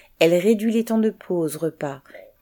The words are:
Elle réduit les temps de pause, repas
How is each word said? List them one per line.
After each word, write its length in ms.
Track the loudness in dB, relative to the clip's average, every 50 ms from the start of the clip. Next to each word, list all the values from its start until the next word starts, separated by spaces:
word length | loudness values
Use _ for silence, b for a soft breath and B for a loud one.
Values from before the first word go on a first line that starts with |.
| B B B 2
Elle 140 | 2 4 4
réduit 380 | 4 2 2 2 2 0 -2
les 140 | 0 0 0
temps 120 | 0 0
de 120 | 0 0 0
pause, 480 | -2 -6 -8 -6 -4 -2 -2 -4 -4
repas 440 | -4 -6 -6 -6 -6 -10 -10 -10 -12 _ B B B B B B B